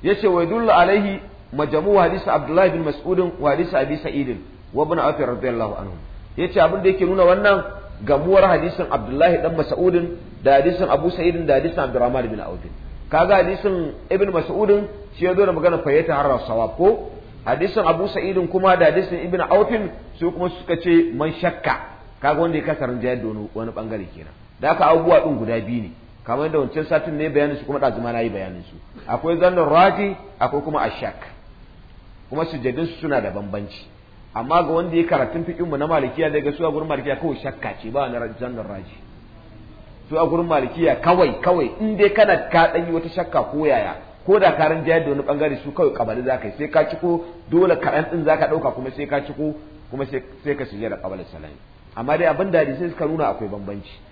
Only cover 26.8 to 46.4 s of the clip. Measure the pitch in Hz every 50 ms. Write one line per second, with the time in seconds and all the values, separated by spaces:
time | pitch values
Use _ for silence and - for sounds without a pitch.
26.8 | 156 - 165 151 - 175 156 147 151 156 135 147 147 147 143 143 - - 143 143
27.8 | 139 131 117 117 117 120 117 117 117 113 98 98 95 92 92 90 87 - - -
28.8 | - - - - - - 113 120 - 165 170 170 175 180 180 180 165 147 147 165
29.8 | 180 196 - 190 208 196 190 - - - - - - 131 - 143 147 156 151 147
30.8 | - 110 104 - 127 104 - - - - - - - - - - - - - -
31.8 | - - - - - - - - - - 127 151 165 165 165 143 117 127 123 139
32.8 | 165 165 - - 160 156 139 127 107 101 92 101 101 101 95 104 101 98 - -
33.8 | - - - - - - - - - - - 110 117 131 156 175 175 147 160 165
34.8 | 170 175 160 165 165 165 170 143 131 - - 165 165 165 165 - 175 170 151 139
35.8 | 147 156 165 156 139 - - 151 160 151 147 151 139 147 143 147 170 160 147 156
36.8 | 156 160 151 135 127 143 135 131 - 165 135 - - 135 131 - - 113 98 -
37.8 | - 113 117 143 139 127 120 120 117 113 110 101 123 123 123 113 107 98 101 95
38.8 | 92 85 - - - - - - - - - - - - - - - - - -
39.8 | - - - - - - 151 160 170 143 151 170 175 170 165 147 131 120 - 165
40.8 | 165 156 131 - - 170 180 180 180 139 117 - - 180 180 175 147 113 - -
41.8 | 214 220 214 180 202 202 202 226 214 208 185 160 - - - 175 165 165 - 170
42.8 | 170 170 165 165 165 165 - 185 175 - - 151 - - - 147 156 151 135 117
43.8 | 104 92 80 - - - - - - - 196 214 190 175 156 - 160 156 160 165
44.8 | 151 160 165 165 160 147 143 139 143 - 143 143 151 151 139 - - 143 - -
45.8 | 175 139 - - 117 110 110 120 123 127 131 123